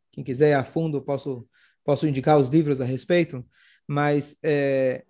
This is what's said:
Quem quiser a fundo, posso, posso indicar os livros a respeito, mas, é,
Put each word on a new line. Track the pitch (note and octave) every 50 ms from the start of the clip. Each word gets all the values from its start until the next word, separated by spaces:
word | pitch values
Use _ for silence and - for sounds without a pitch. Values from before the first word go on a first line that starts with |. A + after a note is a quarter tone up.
| _ _
Quem | _ - C3+
quiser | C3+ - B2+ D3+ D3+ D3
a | C3+ A#2+
fundo, | - - E3 E3 D#3+ D3 C#3
posso, | C3 C#3+ C#3 C3 - C#3+ C3 A#2+ A2+ _ _ _ _ _ _ _ _
posso | - C#3+ - D#3+
indicar | D#3 C3+ C3 B2 D#3 D3+ D3
os | C3+ B2
livros | D3 E3 D#3+ D3 C#3 B2+
a | B2+
respeito, | B2 C3 B2+ - - F3 F3 E3 E3 C#3 B2+ A#2+ _ _ _ _ _ _ _ _
mas, | - C#3+ C#3+ D3 D3 D3 D3 C#3 - - -
é, | - D3+ D3 C#3+ C#3 C#3 C3+ C3 C3 B2+ B2+ - - _